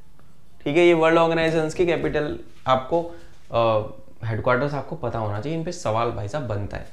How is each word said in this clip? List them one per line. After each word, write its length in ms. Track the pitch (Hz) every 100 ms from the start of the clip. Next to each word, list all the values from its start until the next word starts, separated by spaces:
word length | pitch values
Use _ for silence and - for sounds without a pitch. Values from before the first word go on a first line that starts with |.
| - - - - - -
ठीक 140 | - 147
है, 80 | 175
ये 80 |
world 260 | 170 160 165
organizations 540 | 165 165 160 160 160
की 120 | - 175
capital 540 | 156 151 147 147 139 - - -
आपको, 480 | 131 - 170 170 - - - -
अ, 300 | 117 113 110 107 - - - 113
headquarters 480 | 113 123 127 143
आपको 220 | 143 - -
पता 240 | 120 113
होना 220 | 107 104
चाहिए। 160 | 135 165
इन 60 |
पे 80 | 165
सवाल 400 | 175 113 110 120
भाई 160 | 104 104
साहब 200 | 156 123
बनता 300 | 104 101 101
है, 100 | -